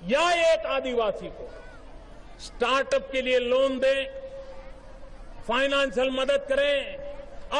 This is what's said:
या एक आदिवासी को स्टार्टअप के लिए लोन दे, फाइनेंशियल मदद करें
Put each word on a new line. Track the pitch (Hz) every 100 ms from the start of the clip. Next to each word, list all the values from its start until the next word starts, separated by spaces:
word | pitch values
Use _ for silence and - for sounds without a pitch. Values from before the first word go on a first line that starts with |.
| 170
या | 269 339 349 330
एक | 320 -
आदिवासी | 269 262 240 214 180 170
को | - - - - - - - - - - -
स्टार्टअप | - - 233 262 262 277 269
के | 269
लिए | 247 254 240
लोन | 254 269 262
दे, | 262 269 269 - - - - - - - - - - - - - -
फाइनेंशियल | 240 277 277 277 247 262
मदद | 262 262 277 277
करें | 269 285 285 254 - - - - - - 269